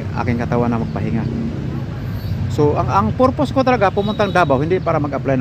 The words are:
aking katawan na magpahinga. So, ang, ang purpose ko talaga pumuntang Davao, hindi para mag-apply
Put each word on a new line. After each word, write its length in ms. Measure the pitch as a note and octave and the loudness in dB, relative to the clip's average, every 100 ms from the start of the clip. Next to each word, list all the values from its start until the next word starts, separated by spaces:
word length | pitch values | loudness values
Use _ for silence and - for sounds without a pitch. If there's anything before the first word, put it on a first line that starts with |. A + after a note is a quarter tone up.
| - | -2
aking 320 | A#2 A#2 A#2 | -4 -2 -2
katawan 300 | A#2 A#2+ A#2+ | 0 0 2
na 80 | A#2 | 0
magpahinga. 440 | A2 - A2 A2 - - - - - - - - - - - - - | -2 -4 -2 -2 -2 -4 -4 -4 -6 -6 -6 -8 -6 -6 -4 -4 -2
So, 300 | - D3 D3+ | 2 2 2
ang, 100 | E3+ | 2
ang 180 | F3+ G#3+ | 2 2
purpose 400 | - B3+ C4 C4 | 2 2 2 0
ko 80 | C#4 | 2
talaga 320 | B3+ B3 F#3+ | 2 4 2
pumuntang 400 | G3+ G3+ G#3 G3+ | 2 -2 0 0
Davao, 300 | F3+ D#3+ C3 | 2 4 2
hindi 180 | D#3 F#3 | 2 0
para 160 | E3+ D#3+ | 0 0
mag-apply 400 | D3 C#3 C3 C3 | 0 -2 0 0